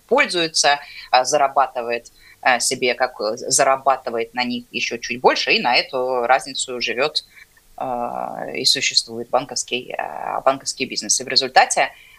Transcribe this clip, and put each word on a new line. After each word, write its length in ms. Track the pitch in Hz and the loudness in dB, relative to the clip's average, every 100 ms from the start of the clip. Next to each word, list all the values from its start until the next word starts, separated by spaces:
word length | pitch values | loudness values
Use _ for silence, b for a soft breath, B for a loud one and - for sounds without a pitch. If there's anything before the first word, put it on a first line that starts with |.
| - | 0
пользуется, 680 | 254 254 180 165 - 147 143 B B B | 2 2 0 -2 2 2 2 B B B
а, 140 | 127 | 2
зарабатывает, 880 | 131 147 139 143 131 127 117 117 - b b b | 4 2 2 2 0 0 -4 -4 -6 b b b
а, 180 | 131 120 | 0 2
себе, 340 | - 131 123 | 0 0 0
как, 260 | 117 131 - | 0 -2 -2
э, 160 | 107 120 | -4 -4
зарабатывает 960 | - 131 135 135 139 127 127 117 113 | 0 2 4 4 2 0 0 -4 -4
на 100 | 123 | -4
них 200 | 123 123 - | -4 -4 -6
ещё 280 | 127 - 120 | -6 -6 -6
чуть 220 | - 123 | -6 0
больше, 320 | - 202 - | 2 2 2
и 60 | 208 | 0
на 140 | 143 | 2
эту 520 | 135 175 131 127 127 120 | 2 0 -2 0 0 2
разницу 540 | 135 139 131 - 123 | 2 2 -8 -8 -4
живёт, 440 | 117 113 151 - B B B B _ - | -4 -2 -2 -2 B B B B _ -10
а, 720 | 131 123 120 64 62 - - | -6 -4 -4 -6 -8 -8 -8
и 100 | - | -2
существует 640 | 127 135 - - - 117 120 | 0 0 2 0 -2 -8 -2
банковский, 640 | 127 139 120 - 123 - - | -2 -2 -6 -6 -6 -6 -8
а, 420 | - - - 98 | -6 -6 -6 0
банковский 420 | 131 139 - - 123 | 2 0 -4 -6 -6
бизнес. 340 | 110 107 - | -6 -2 -2
И 40 | |
в 40 | 127 | 0
результате, 600 | 127 131 190 220 - 135 B B | 0 4 4 4 2 0 B B